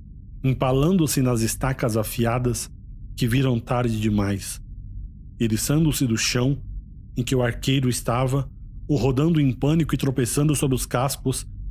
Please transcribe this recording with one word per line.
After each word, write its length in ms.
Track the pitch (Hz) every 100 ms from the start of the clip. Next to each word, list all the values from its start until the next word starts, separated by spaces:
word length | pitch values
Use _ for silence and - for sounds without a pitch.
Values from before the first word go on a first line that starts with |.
| - - - -
empalando-se 760 | 131 127 135 131 151 190 151 -
nas 200 | 127 120
estacas 560 | 113 - 131 135 131 110
afiadas 720 | 107 - 117 123 123 113 - - - - - -
que 100 | 123
viram 320 | 123 135 120
tarde 420 | - 123 123 110
demais, 640 | 110 104 101 98 - - - - - - - - - -
eriçando-se 680 | 113 110 - 147 160 123 131
do 100 | 110
chão 460 | - 123 127 139 - - - - - -
em 60 |
que 120 | 120
o 80 | 131
arqueiro 460 | 123 113 - 135 127
estava, 640 | 117 - 120 131 139 131 - - - -
ou 100 | 147
rodando 440 | 123 131 160 160
em 120 | 139
pânico 420 | 120 139 165 147
e 40 | 139
tropeçando 560 | 139 127 120 - 151
sobre 200 | 143 143
os 120 | 123 -
cascos 600 | 123 135 - 131 131 - - -